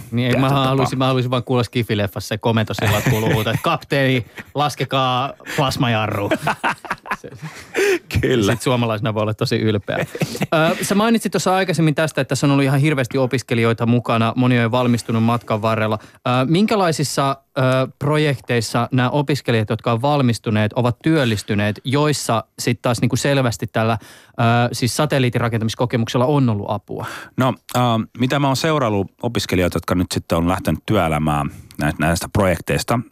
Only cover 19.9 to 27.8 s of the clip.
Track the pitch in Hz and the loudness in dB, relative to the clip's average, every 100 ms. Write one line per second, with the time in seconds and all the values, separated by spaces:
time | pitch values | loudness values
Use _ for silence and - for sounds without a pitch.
19.9 | 113 139 147 127 110 - 107 104 - 120 | 0 2 2 2 0 0 0 0 0 0
20.9 | - 160 160 123 104 - 104 104 101 135 | 0 2 2 2 0 -2 0 0 -2 -2
21.9 | 139 151 143 - 113 - - - 120 131 | 0 2 0 0 -2 -2 -6 -4 -2 -2
22.9 | 113 120 135 143 139 123 - - 117 113 | 0 0 0 0 2 0 -2 -6 -2 0
23.9 | 113 - - - - 117 117 120 135 120 | -2 -6 -20 -20 -2 2 4 2 0 -4
24.9 | - 151 143 123 117 117 110 110 - 123 | 0 0 2 0 0 -2 -2 -2 -2 -2
25.9 | 123 113 131 127 143 127 104 101 104 - | 0 0 0 2 4 2 0 -2 -6 -6
26.9 | 107 117 - - - 127 - _ 127 | -10 -10 -12 -12 -2 0 -2 _ 0